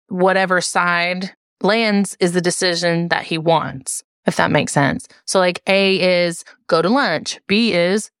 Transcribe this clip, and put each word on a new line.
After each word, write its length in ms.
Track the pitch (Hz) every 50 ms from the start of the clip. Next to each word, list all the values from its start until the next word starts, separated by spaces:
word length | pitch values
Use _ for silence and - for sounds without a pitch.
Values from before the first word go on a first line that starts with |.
| _ -
whatever 520 | 196 180 180 190 190 190 190 180 185 180
side 760 | - - - 185 175 175 175 170 170 175 180 185 190 185 - _ _ _ _ - -
lands 540 | 190 214 226 226 214 208 202 202 - - -
is 120 | 190 175 170
the 80 | 185
decision 680 | 165 180 165 - 190 180 170 170 175 170 170 170 170 170
that 160 | 160 - -
he 140 | - 170 160
wants," 640 | 156 170 165 151 - 135 139 135 - - - - - _ _ _ -
if 100 | - 165
that 140 | - 170 165
makes 220 | - 151 - - -
sense. 360 | 147 143 135 - - - - _ _ _
So, 120 | - - 196
like, 200 | 180 180 175 - -
A 580 | - 190 196 196 190 190 190 190 185 180 175 175
is 180 | 170 170 - - - - _ _ -
go 120 | 165 165
to 80 | 165 170
lunch, 520 | 233 277 262 202 165 143 110 - - - _ -
B 240 | 190 214 233 226 175
is 380 | 175 170 180 190 220 - - _ _